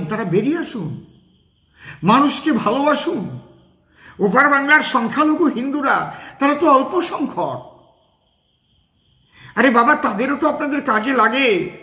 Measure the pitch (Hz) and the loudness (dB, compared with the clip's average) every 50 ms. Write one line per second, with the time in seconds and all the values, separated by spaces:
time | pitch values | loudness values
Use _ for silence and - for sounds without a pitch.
0 | 165 151 214 214 226 180 160 190 214 269 320 349 311 - - 233 170 143 127 - | -2 -4 -4 -4 -4 0 0 0 2 0 -2 -2 -4 -6 -8 -8 -8 -8 -8 -10
1 | - - _ _ _ _ _ _ _ _ _ _ _ _ _ _ - - - - | -14 -20 _ _ _ _ _ _ _ _ _ _ _ _ _ _ -20 -20 -16 -4
2 | - 175 226 269 294 285 - - - 320 285 214 - 208 226 269 285 294 294 - | 2 2 4 4 4 2 0 -2 -2 0 0 0 0 0 -2 0 0 0 0 0
3 | - 330 349 262 175 135 127 123 - - - _ _ _ _ _ _ _ _ _ | -2 -4 -4 -4 -6 -8 -10 -12 -16 -18 -20 _ _ _ _ _ _ _ _ _
4 | - - - - 185 208 185 254 277 285 285 277 269 285 302 311 262 - - 247 | -20 -20 -6 -2 -2 2 4 4 4 4 2 2 2 4 2 2 2 2 0 0
5 | 226 226 - 269 311 302 302 - 349 277 - 226 247 277 277 294 269 269 214 170 | 0 0 0 0 2 2 2 2 0 0 0 -2 -6 -4 -4 -2 -2 0 -2 -2
6 | 156 - - - - - - - 269 277 285 285 349 311 269 262 269 - - 359 | -2 -6 -10 -14 -18 -20 -8 -2 0 0 0 2 4 4 4 4 4 0 -2 -4
7 | 339 - - - 302 - - - - 139 127 123 - - - - _ _ _ _ | -4 -4 -4 -6 -6 -6 -4 -6 -6 -6 -6 -10 -12 -16 -20 -20 _ _ _ _
8 | _ _ _ _ _ _ _ _ _ _ _ _ _ _ _ _ _ _ _ _ | _ _ _ _ _ _ _ _ _ _ _ _ _ _ _ _ _ _ _ _
9 | _ _ _ _ _ _ _ _ - - - - 233 277 220 240 233 269 302 294 | _ _ _ _ _ _ _ _ -20 -10 -2 2 4 4 4 4 4 4 2 2
10 | - 240 208 196 247 269 285 - 330 302 - - 311 285 285 285 - 269 220 214 | 0 -2 -2 -2 -2 -2 -2 0 0 -2 -2 -2 -4 -4 -4 -4 -2 -2 -2 -2
11 | 208 269 269 247 220 226 233 269 277 247 208 175 131 - - - | 0 0 0 2 2 2 2 2 2 2 2 0 -2 -4 -8 -14